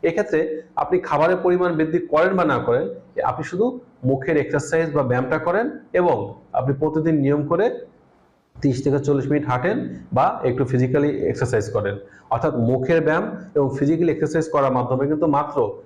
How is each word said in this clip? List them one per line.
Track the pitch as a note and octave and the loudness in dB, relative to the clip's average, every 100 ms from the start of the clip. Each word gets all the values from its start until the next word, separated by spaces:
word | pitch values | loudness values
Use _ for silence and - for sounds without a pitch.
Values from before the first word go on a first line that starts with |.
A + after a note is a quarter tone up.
এক্ষেত্রে | E3 E3 G#3 D#3 - - - - | 0 -2 0 0 0 -4 -8 -6
আপনি | - F3+ | 0 -2
খাবারের | - C#3+ D#3+ F3+ | 0 2 2 2
পরিমাণ | F3+ F3+ F3+ | 2 2 0
বৃদ্ধি | D#3+ D#3 E3+ | 0 0 0
করেন | - D3+ F3+ F#3+ | 0 2 2 2
বা | |
না | D#3+ B2 | 2 0
করেন, | A#2 B2 - - - - | 2 0 0 -8 -12 -4
আপনি | - D3 | -4 -4
শুধু | - F3+ A#3+ B3+ - _ | -6 -2 -2 -2 -16 _
মুখের | B2+ C3+ - D#3 | -2 -2 0 0
এক্সারসাইজ | C3+ D3 - E3 E3 | 0 -4 -2 -2 0
বা | D3 | 0
ব্যায়ামটা | C3 B2 C3 D#3 | 0 0 0 -2
করেন | D#3+ F#3+ B3+ - - | 0 -2 -2 -6 -4
এবং | F3 F3+ A2+ F#2+ - - | 0 2 2 -2 -12 -6
আপনি | - B2+ | -4 -2
প্রতিদিন | C3+ D#3 D#3 D#3+ D#3 | 0 0 0 2 2
নিয়ম | C3+ D3 D3 | 2 2 0
করে | E3+ A3+ - - - _ _ _ _ _ - | 0 0 -2 -12 -20 _ _ _ _ _ -2
ত্রিশ | C#3 B2 | 0 0
থেকে | C#3+ C#3 | 0 0
চল্লিশ | C3+ C#3+ C#3 | 2 0 0
মিনিট | D3 - | -2 0
হাঁটেন | B2 F3 A#3+ - - - | -2 0 -2 -4 -10 -4
বা | B2 E3 - | 0 0 2
একটু | - C3 | -2 0
ফিজিক্যালি | B2+ B2+ B2+ C#3 D3 - E2+ | 0 2 2 2 0 0 -2
এক্সারসাইজ | - B2 A#2+ - | -2 0 0 0
করেন। | G#2+ F#2+ G2+ - - - | -2 -2 -6 -12 -20 -4
অর্থাৎ | A#2 D#3 | -2 0
মুখের | A#2+ A2+ B2+ B2+ E3 | 0 2 2 2 2
ব্যায়াম | D#3 D#3+ A3 - - | 4 0 -2 -8 -4
এবং | D3+ C#3 - | 0 0 2
ফিজিক্যাল | C#3+ D#3+ E3+ | 0 2 2
এক্সারসাইজ | C#3+ D3 D#3+ D#3 | 0 0 0 0
করার | C#3+ C3+ | 2 2
মাধ্যমে | B2+ B2 B2+ C#3 | 2 0 0 0
কিন্তু | D3+ D#3+ | 0 2
মাত্র | C#3+ D3 C#3 G#2+ - | 2 0 0 -2 -2